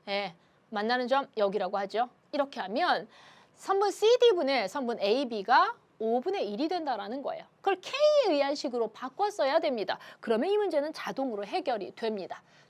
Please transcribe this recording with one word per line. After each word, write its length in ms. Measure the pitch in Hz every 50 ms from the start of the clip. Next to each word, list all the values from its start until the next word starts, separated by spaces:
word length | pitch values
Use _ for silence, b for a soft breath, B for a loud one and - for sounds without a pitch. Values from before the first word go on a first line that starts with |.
| - 208
예, 260 | 196 202 202 185 165 b b b b b b -
만나는 360 | 226 202 208 226 247 254 254
점 200 | 233 262 277 269 - -
여기라고 420 | 220 202 202 190 208 190 185 208 196
하죠. 300 | 202 196 - 214 247 247 _ _ _ _ -
이렇게 280 | 285 277 277 - 240
하면 460 | 196 185 202 277 359 339 247 180 185 - b b b b b b b b b
선분 360 | - - - 392 392 415 403
씨디분의 800 | - - 415 440 494 494 494 480 403 349 302 262 277 254 202 190
선분 300 | - 294 262 233 233 -
에이비가 760 | 196 202 220 269 285 233 233 214 190 233 247 302 359 427 480 - _ _ _ -
오분의 500 | 220 226 226 254 254 370 381 392 262 202
일이 180 | 208 202 294 320
된다라는 540 | 370 349 320 285 240 202 202 202 240 285 262
거예요. 220 | - - - - - _
그걸 240 | _ - 392 392 370
K에 540 | - - - 539 605 605 605 587 523 403 311
의한 200 | 285 269 277 302
식으로 340 | 285 - 285 226 240 226 214
바꿨어야 720 | - - 254 262 - - 403 415 403 - 294 269 285 330
됩니다. 380 | 330 311 262 226 190 - 123 - B B B B
그러면 300 | - - 226 214 277 370
이 60 | 403
문제는 360 | 415 415 381 320 294 277 311 320
자동으로 520 | - - - - - 269 262 220 202 202
해결이 500 | 196 269 370 - 285 240 208 190 - -
됩니다. 480 | - 233 220 220 196 175 - - - - b b b b